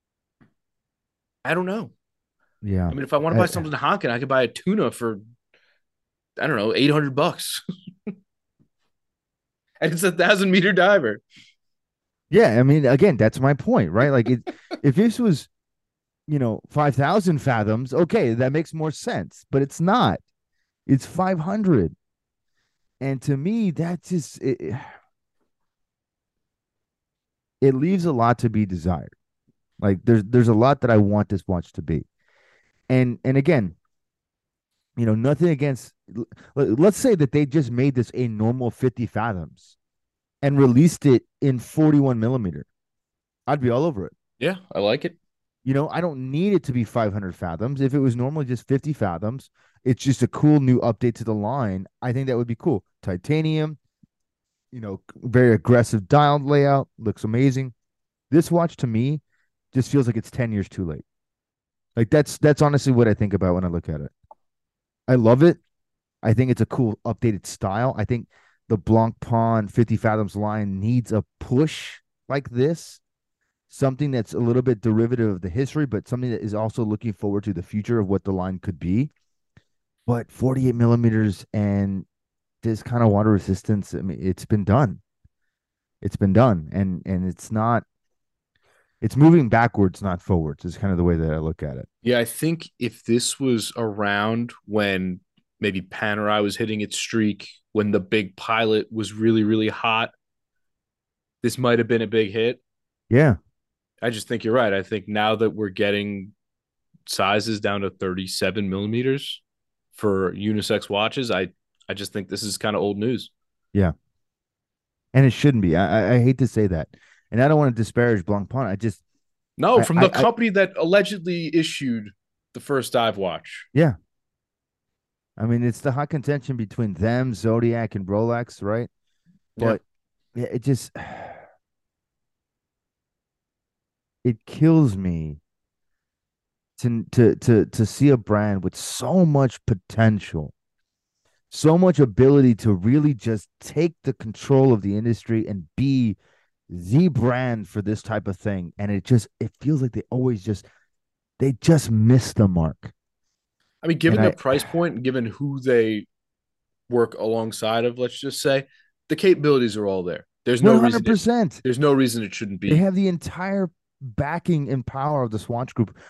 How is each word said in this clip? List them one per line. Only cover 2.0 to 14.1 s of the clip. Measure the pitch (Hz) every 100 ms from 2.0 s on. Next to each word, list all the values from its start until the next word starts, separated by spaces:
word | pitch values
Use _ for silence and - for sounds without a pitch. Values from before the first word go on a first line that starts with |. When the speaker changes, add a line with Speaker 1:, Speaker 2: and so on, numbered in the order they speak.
| _ _ _ _ _ _
Speaker 2:
Yeah. | 104 95 87
Speaker 1:
I |
mean, | 135
if | 131
I | 147
wanna | 160 -
Speaker 2:
I |
Speaker 1:
buy | 175
something | - 156
honking, | 147 143 196 139
I | 120
could | 135
buy | 131
a | 120
Tuna | - - 208 131
for, | - 117 104 110 120 _ _ _ _ _ _ _ _ _ -
I | 135
don't | 127
know, | 107
eight | 98 139
hundred | 151 143 131
bucks. | 165 160 - - - 180 - - -
<laughs> | 196 _ _ _ _ _ _ _ _ _ _ _ _ _ _ _ _
And | 160
it's | 160
a | 190
thousand | 165 175 208 196
meter | 185 185
diver. | 190 185 202 123 104 _ _ _ _ _ _ _ _ _ _ _
Speaker 2:
Yeah, | 185 208 113
I |
mean, | 131 156 135
again, | 135 202 123
that's | 110 -
my | 135
point, | 143 - 233 90
right? | 92
Like, | 143